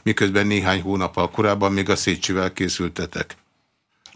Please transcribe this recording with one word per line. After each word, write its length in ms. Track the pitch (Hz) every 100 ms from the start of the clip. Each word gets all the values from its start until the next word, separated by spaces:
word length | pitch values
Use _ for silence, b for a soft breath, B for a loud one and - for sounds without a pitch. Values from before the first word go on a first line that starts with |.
miközben 440 | 113 107 101 98 101
néhány 340 | 104 92 95
hónappal 480 | 90 98 87 - 87
korábban 420 | - 107 101 98
még 180 | 98 95
a 60 | 95
Szécsivel 580 | - 85 - 92 92
készültetek. 800 | - 92 - 110 - 87 - - - _ _ _ _ _ _ -